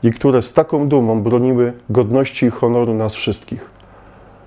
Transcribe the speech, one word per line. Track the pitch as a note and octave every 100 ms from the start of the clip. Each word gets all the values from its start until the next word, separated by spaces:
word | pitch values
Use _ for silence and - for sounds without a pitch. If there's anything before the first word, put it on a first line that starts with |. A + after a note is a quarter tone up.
i | A#2
które | A#2 C#3 B2+
z | -
taką | - D#3+ D3+ C#3+
dumą | C#3+ A#2 A2+
broniły | G#2 A#2+ B2+ B2 A#2+ A#2+ -
godności | A2+ G#2+ B2+ C3+ - B2
i |
honoru | A2+ A#2+ A#2+ A#2+
nas | A2 A2
wszystkich. | - - G#2 - A#2 - - - - - - - -